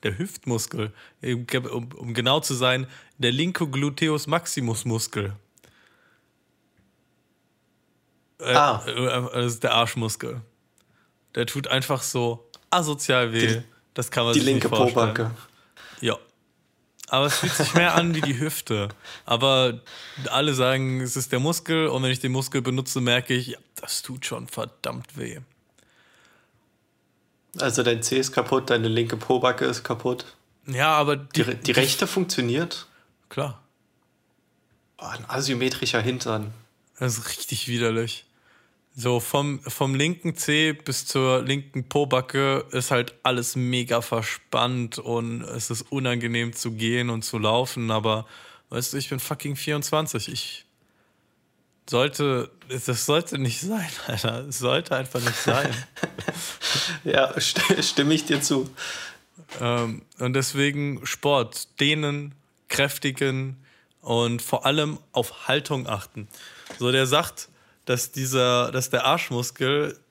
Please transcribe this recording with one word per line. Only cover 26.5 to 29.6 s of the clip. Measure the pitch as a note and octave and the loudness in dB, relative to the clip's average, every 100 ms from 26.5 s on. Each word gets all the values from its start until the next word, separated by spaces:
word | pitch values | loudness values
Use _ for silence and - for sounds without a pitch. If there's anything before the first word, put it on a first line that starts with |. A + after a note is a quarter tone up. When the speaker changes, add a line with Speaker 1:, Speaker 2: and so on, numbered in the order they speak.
| _ _ _ _ _ _ _ _ _ _ - | _ _ _ _ _ _ _ _ _ _ -2
Speaker 2:
Also | C#3 A#2 | 0 2
dein | A#2+ A#2 | 2 2
Zeh | A2+ C3 | 2 0
ist | C3 | 0
kaputt, | C3+ A#2+ C3+ C3 | 0 2 0 2
deine | A#2+ A2+ | 2 2
linke | A2+ A#2 A#2 | 2 0 -2
Pobacke | - B2+ B2+ B2 | 0 2 4 2